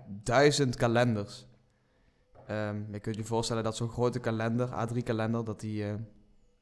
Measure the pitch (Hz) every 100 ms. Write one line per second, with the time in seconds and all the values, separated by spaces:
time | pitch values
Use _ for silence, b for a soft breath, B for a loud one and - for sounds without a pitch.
0 | - 101 113 120 147 139 135 117 120 117
1 | 123 110 101 - - - _ _ _ _
2 | _ _ _ - - 107 107 104 107 104
3 | 113 107 110 113 117 113 110 110 117 117
4 | 123 123 120 110 113 117 123 95 113 117
5 | 120 110 113 117 117 104 107 107 104 104
6 | 113 - - _ _ _